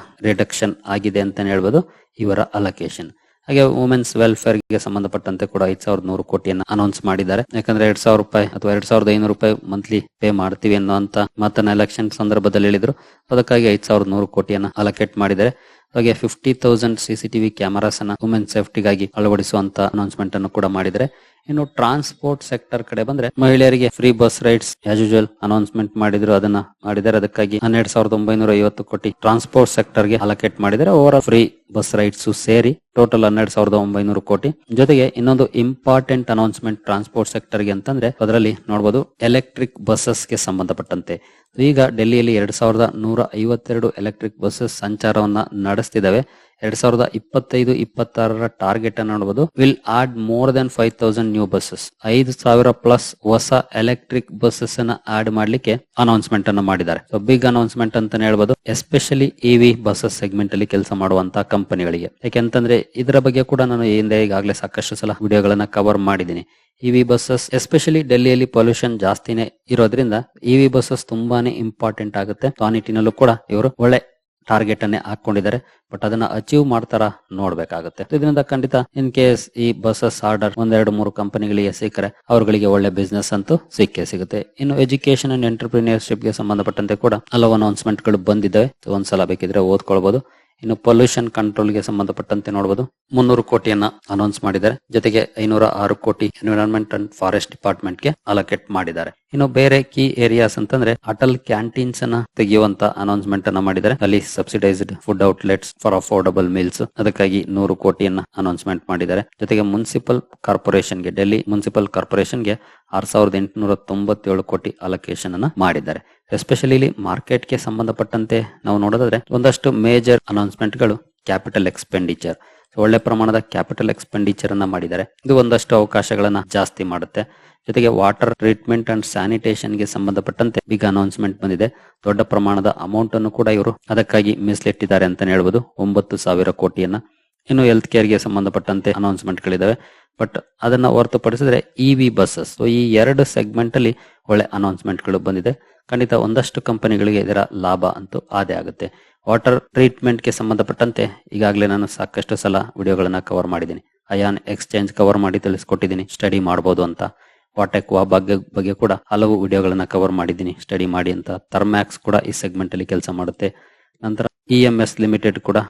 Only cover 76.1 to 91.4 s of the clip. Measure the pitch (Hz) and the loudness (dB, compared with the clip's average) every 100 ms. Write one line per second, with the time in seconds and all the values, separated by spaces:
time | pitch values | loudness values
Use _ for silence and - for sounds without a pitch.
76.1 | 113 113 110 - 147 139 117 113 110 107 | -2 -4 -4 0 2 2 0 -2 -2 -2
77.1 | - _ 95 95 85 82 85 82 - - | -4 _ -6 -4 -4 -6 -8 -10 -12 -4
78.1 | 151 151 143 135 135 131 131 127 139 131 | -2 0 0 0 -2 0 -2 -2 -4 -4
79.1 | 127 127 117 - 120 117 113 110 107 117 | 2 4 2 -2 -4 -2 0 -2 0 -2
80.1 | - 107 107 104 110 113 110 107 104 104 | -2 -2 -2 -2 -2 0 2 2 0 -4
81.1 | 104 101 104 104 104 101 92 107 - 98 | -4 -6 -4 -2 -2 -2 -4 -8 -4 -6
82.1 | - - 117 107 107 101 101 98 92 95 | -8 2 2 4 2 4 4 2 0 -2
83.1 | 101 - 101 - 165 - - 104 - 82 | -2 -4 -4 -2 -2 -2 0 0 0 -8
84.1 | 92 92 107 - - 139 139 131 139 - | -6 -6 -8 -10 -6 -4 0 0 0 0
85.1 | 131 139 127 117 113 117 120 113 110 - | 0 0 -2 -2 -2 -2 0 2 0 -2
86.1 | 107 107 104 104 104 101 101 104 104 120 | -4 -4 -4 -4 -2 -2 -4 -4 0 0
87.1 | 104 - 117 113 110 107 104 110 104 - | 0 -2 2 4 4 2 -2 -4 -2 0
88.1 | 104 90 104 101 107 131 - - 98 98 | 0 0 0 2 2 0 -2 -6 -6 -2
89.1 | 95 90 92 92 101 95 98 - 98 95 | -2 -2 -2 -2 0 2 0 0 0 2
90.1 | 123 - _ _ _ 113 110 120 117 127 | 0 -4 _ _ _ -6 -2 4 6 6
91.1 | - 117 113 | 2 -6 -4